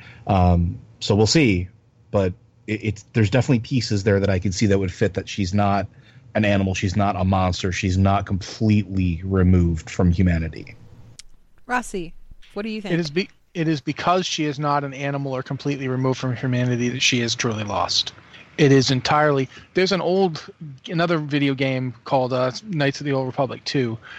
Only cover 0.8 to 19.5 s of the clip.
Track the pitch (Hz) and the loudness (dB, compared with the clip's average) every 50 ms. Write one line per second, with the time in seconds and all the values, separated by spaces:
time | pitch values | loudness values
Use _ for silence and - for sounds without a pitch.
0.8 | - - - - - - 107 101 107 104 - 165 151 117 98 90 90 - - _ | -12 -20 -18 -10 -2 2 4 4 4 4 4 4 4 4 4 2 -2 -6 -10 _
1.8 | _ _ _ _ _ _ - 104 95 92 90 - _ _ _ _ - - 107 104 | _ _ _ _ _ _ 0 0 0 0 -2 -6 _ _ _ _ -10 -8 -6 -4
2.8 | - 110 110 - - _ - 120 110 95 - 127 117 - 139 113 117 - 143 123 | -4 -6 -6 -6 -8 _ 0 0 2 2 2 2 2 4 2 0 0 0 -2 -2
3.8 | 107 - 110 101 95 110 98 98 95 98 98 92 90 104 87 - 117 101 98 98 | -2 0 -2 0 2 2 2 2 2 2 0 0 0 -2 -2 0 2 2 2 2
4.8 | 98 87 - - 110 101 - 98 92 - - - 98 87 90 104 101 101 98 101 | 0 -2 -2 -2 -2 -2 -2 -4 -8 -8 -6 -4 -4 -2 0 0 2 2 2 0
5.8 | 95 - - - - _ - - - - - 110 107 101 101 98 98 95 92 - | -2 -4 -10 -18 -20 _ -20 -20 -16 -6 -2 0 2 2 2 2 2 0 -2 -2
6.8 | - 101 90 104 98 101 95 90 95 92 98 95 92 92 87 - - 98 87 - | -2 -2 0 0 0 0 0 0 0 2 2 2 2 0 -2 -2 -4 -4 -4 -2
7.8 | - 95 90 95 98 98 98 101 98 - 104 92 92 - - - 113 107 104 104 | -2 0 2 4 4 4 4 2 0 -2 -4 -6 -6 -8 -6 -2 2 2 4 2
8.8 | 98 87 98 95 92 90 85 80 92 95 95 95 92 90 92 90 85 85 85 80 | 2 0 -2 -2 0 0 -2 -2 -4 0 2 4 6 6 6 6 4 4 0 -2
9.8 | - - - - 95 90 87 87 95 90 85 82 80 80 78 - - - - - | -6 -8 -2 2 2 2 4 4 4 2 2 0 -2 -4 -8 -10 -16 -16 -18 -20
10.8 | - - - - - - - - - - - - - _ _ - - - 247 247 | -20 -20 -20 -20 -20 -20 -20 -20 -20 -20 -20 -20 -20 _ _ -18 -10 -4 -4 -4
11.8 | 233 - - 190 170 156 - - - - - - - - - 202 208 220 214 220 | -4 -4 -8 -8 -8 -8 -12 -16 -18 -18 -20 -20 -20 -14 -10 -8 -8 -6 -6 -8
12.8 | 202 202 175 165 175 151 143 175 202 - - _ _ _ - 175 160 160 160 143 | -4 -2 -2 -2 -2 -2 -2 -4 -4 -4 -8 _ _ _ -6 -4 0 0 0 -2
13.8 | - - 143 - - 180 175 190 180 - - - 156 151 139 135 151 147 143 143 | -2 -6 -6 -2 0 2 2 2 0 -2 -4 -2 -2 -2 -2 -2 -2 0 0 0
14.8 | 143 139 135 131 143 139 143 139 139 135 131 127 127 - 143 131 - 147 143 135 | -2 -4 -8 -6 -6 -4 -4 -4 -4 -4 -6 -6 -6 -6 -6 -6 -4 -4 -4 -4
15.8 | 139 131 127 127 131 131 131 - - 131 123 - - 131 123 123 123 123 123 117 | -2 -4 -2 0 0 0 0 0 -2 -4 -4 -2 -2 -2 0 0 2 0 0 0
16.8 | 120 123 120 131 - - 135 120 117 117 110 - - 120 110 107 107 104 101 90 | 0 -2 -2 0 0 0 0 0 0 -2 -2 -2 -2 -4 -2 -4 -4 -4 -2 -2
17.8 | 87 87 - - - - - - - - - - - _ _ - 160 139 135 135 | -2 0 0 -2 -2 -4 -6 -16 -20 -20 -20 -20 -20 _ _ 2 4 6 6 6
18.8 | 127 - 135 127 - - 156 151 151 151 143 135 131 - | 4 4 0 -2 0 0 2 2 4 2 2 0 -2 -6